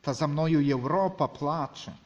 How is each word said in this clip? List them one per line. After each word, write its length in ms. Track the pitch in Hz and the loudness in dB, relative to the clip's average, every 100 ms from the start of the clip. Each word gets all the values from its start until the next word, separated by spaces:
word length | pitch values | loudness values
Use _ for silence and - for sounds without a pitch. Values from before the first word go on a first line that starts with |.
Та 140 | - | -4
за 120 | 127 156 | -2 0
мною 340 | 147 160 160 | 0 2 4
Європа 640 | 143 135 127 175 190 190 135 | 4 2 0 2 0 0 -2
плаче. 640 | - 143 160 139 - - - | 0 -4 -2 -4 -8 -14 -16